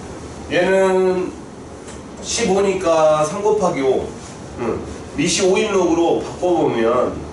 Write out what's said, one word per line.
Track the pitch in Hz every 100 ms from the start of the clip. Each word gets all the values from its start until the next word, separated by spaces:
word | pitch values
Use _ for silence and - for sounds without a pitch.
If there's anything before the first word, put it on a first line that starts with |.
| - - - - -
얘는 | 147 180 190 190 185 185 180 180 - - - - - - - - -
십오니까 | - - 233 190 196 185 165 160 156 151
삼 | 151 196
곱하기 | 208 - 180 131
오. | 135 120 - - - - - -
응. | 117 90 - - - -
밑이 | 170 165
오인 | 190 202 214
로그로 | 196 170 170 170 117
바꿔보면 | - - 180 170 139 117 113 123 - 92 -